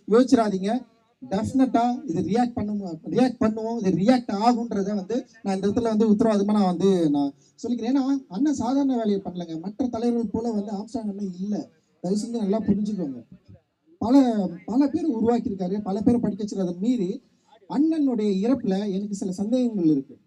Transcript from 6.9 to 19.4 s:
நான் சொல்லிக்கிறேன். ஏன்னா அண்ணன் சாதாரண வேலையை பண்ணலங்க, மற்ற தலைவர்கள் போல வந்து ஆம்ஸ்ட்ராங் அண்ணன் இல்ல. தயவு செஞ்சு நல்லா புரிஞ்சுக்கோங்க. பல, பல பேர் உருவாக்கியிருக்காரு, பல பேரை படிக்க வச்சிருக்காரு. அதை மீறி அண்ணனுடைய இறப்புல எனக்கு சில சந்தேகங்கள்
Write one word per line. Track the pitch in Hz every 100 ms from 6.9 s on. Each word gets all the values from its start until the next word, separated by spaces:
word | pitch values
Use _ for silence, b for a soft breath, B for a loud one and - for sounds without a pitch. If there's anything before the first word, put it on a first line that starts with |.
| 185 160
நான் | 143 143 - _ _
சொல்லிக்கிறேன். | 226 233 220
ஏன்னா | 277 262 277 -
அண்ணன் | 185 302
சாதாரண | 254 240 277 277 247
வேலையை | 220 196 180
பண்ணலங்க, | 175 170 160
மற்ற | 185 - 247
தலைவர்கள் | 226 240 233 220
போல | 220 233
வந்து | 208 202
ஆம்ஸ்ட்ராங் | 202 220 226 214
அண்ணன் | 196 196 180
இல்ல. | 202 190 - _ _ _
தயவு | 175 208
செஞ்சு | 226 233
நல்லா | 196 214
புரிஞ்சுக்கோங்க. | 190 196 208 196 151 123 - - _ - _ _ _ -
பல, | 214 277 254 214 175 170 -
பல | 240 285
பேர் | - 320
உருவாக்கியிருக்காரு, | 220 220 240 - 190 180 208
பல | 208 202
பேரை | 220 240
படிக்க | 214 190
வச்சிருக்காரு. | 214 196
அதை | 180 175
மீறி | 220 247 180 269 _ _ _ _ -
அண்ணனுடைய | 196 320 320 277 214 214 190 226
இறப்புல | 254 196 190 208
எனக்கு | 185 208 196
சில | 190
சந்தேகங்கள் | 180